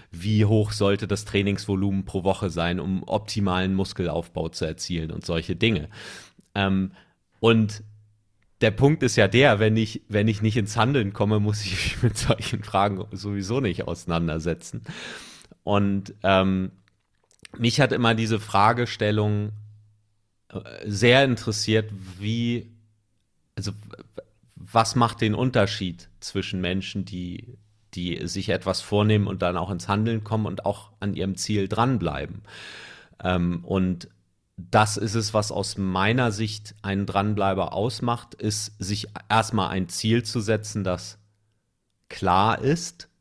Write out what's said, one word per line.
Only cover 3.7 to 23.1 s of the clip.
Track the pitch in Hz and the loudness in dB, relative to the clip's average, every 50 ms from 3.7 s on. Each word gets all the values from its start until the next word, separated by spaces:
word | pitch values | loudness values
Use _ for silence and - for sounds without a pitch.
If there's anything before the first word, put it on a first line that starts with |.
| 95 | 0
Muskelaufbau | 95 98 - - - 92 85 76 85 85 - - - 80 82 | 0 -2 -2 -4 -4 -4 -2 -2 -4 -4 -6 -6 -6 -6 -6
zu | - - 85 | -4 -4 -4
erzielen | 78 80 - - - 87 82 80 78 | -4 -4 -6 -8 -6 -4 -4 -4 -6
und | 80 - - | -8 -8 -6
solche | - 85 82 78 - 87 | -4 -2 -2 -2 -4 -2
Dinge? | - 107 117 110 82 76 - - - - - - - - - _ _ _ _ - | 0 2 2 2 0 -2 -6 -12 -16 -18 -16 -18 -18 -20 -20 _ _ _ _ -4
Ähm, | 101 98 95 98 95 95 95 - - _ _ _ _ _ _ _ _ - | -2 0 2 2 2 0 -2 -6 -12 _ _ _ _ _ _ _ _ 4
und | 113 113 113 110 104 - - - - - - _ _ _ _ _ _ _ _ _ _ _ _ | 4 6 6 4 2 -2 -8 -14 -18 -20 -20 _ _ _ _ _ _ _ _ _ _ _ _
der | 117 113 | 0 0
Punkt | 104 - 135 143 156 156 139 | 4 4 4 4 4 4 2
ist | 120 - 120 | 2 4 4
ja | 104 95 | 4 6
der, | 104 120 139 139 110 101 | 6 6 6 6 6 6
wenn | 110 110 110 | 4 4 4
ich, | 113 110 107 - - - - | 4 2 0 -2 -8 -8 -2
wenn | 101 104 104 113 | 0 2 2 2
ich | 107 104 | 2 2
nicht | 110 110 107 | 0 0 0
ins | 120 104 104 107 117 | 0 -2 0 0 2
Handeln | 110 127 143 135 107 101 | 2 2 2 2 0 0
komme, | 98 - 104 101 107 107 | 0 0 0 2 2 2
muss | 104 104 104 104 104 | 2 2 0 -2 -2
ich | 95 | -4
mich | 95 - - - - - | -4 -4 -4 -4 -2 0
<laughs> | |
mit | - 117 104 - | 0 0 0 0
solchen | - 123 117 - - - - 107 101 | 0 0 0 0 -2 -4 -6 -6 -6
Fragen | - - 95 98 104 98 92 90 - | -2 0 2 2 2 0 -2 -6 -8
sowieso | - 98 104 104 101 101 95 92 117 135 | -10 -10 -6 -6 -4 -4 -4 -2 -2 0
nicht | 131 101 85 - - | 0 0 -2 -2 -4
auseinandersetzen. | - 87 - - - 85 82 85 82 78 80 78 85 82 - - - - 113 - - - - - - - - - - - - - _ - - _ | -6 -6 -6 -4 -2 -2 0 0 0 -2 -2 -2 -2 -4 -4 -6 -10 -12 -12 -12 -12 -14 -14 -14 -14 -14 -16 -16 -18 -20 -20 -20 _ -20 -10 _
Und, | - 104 101 101 98 98 98 95 - - - - | 0 2 2 2 2 0 -2 -4 -8 -10 -2 2
ähm, | 95 98 95 95 95 95 92 92 92 - _ _ _ _ _ _ _ _ _ _ _ _ _ - - - - | 4 4 6 4 4 2 0 -2 -4 -8 _ _ _ _ _ _ _ _ _ _ _ _ _ -20 -18 -8 -2
mich | 117 120 - 147 | 0 0 4 4
hat | 139 113 | 4 4
immer | 107 - 120 113 113 | 4 2 4 4 4
diese | 110 113 107 113 101 | 2 2 0 0 -2
Fragestellung, | 101 - - 98 101 110 120 120 120 - - - 110 107 107 107 104 104 104 104 104 107 - - - - - - _ _ _ _ _ _ _ _ _ _ _ _ _ _ | -2 0 2 4 6 6 4 2 0 -4 -2 -2 0 2 2 2 2 2 0 0 -2 -4 -8 -12 -16 -18 -20 -20 _ _ _ _ _ _ _ _ _ _ _ _ _ _
äh, | - - - - - - - | -14 -12 -12 -12 -14 -10 -6
sehr | 101 104 98 120 120 123 135 139 | -4 0 4 6 8 8 8 6
interessiert, | 135 120 - - 113 107 107 - 110 110 110 107 107 104 98 92 92 90 92 | 4 2 0 -2 -4 -4 -2 0 2 2 2 2 0 -6 -12 -14 -16 -12 -8
wie, | 104 107 113 117 117 117 120 117 107 - - _ _ _ _ _ _ _ | -4 -4 -2 -2 0 -2 -2 -2 -6 -10 -16 _ _ _ _ _ _ _